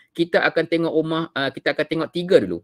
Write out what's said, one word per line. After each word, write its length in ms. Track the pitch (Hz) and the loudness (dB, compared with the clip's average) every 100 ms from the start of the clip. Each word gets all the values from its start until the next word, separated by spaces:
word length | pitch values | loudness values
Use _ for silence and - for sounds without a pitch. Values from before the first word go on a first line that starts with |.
| _ | _
kita 320 | - 170 190 160 | -4 0 2 2
akan 180 | 165 160 | 0 0
tengok 240 | 165 165 | 0 0
rumah, 400 | 156 160 160 165 | 0 0 -2 -4
uh, 160 | 135 135 | -4 -6
kita 240 | - 151 | -4 -4
akan 140 | 143 151 | -2 -2
tengok 220 | 160 151 | -2 -4
tiga 240 | 170 175 170 | -4 4 4
dulu. 220 | 95 85 | 4 -6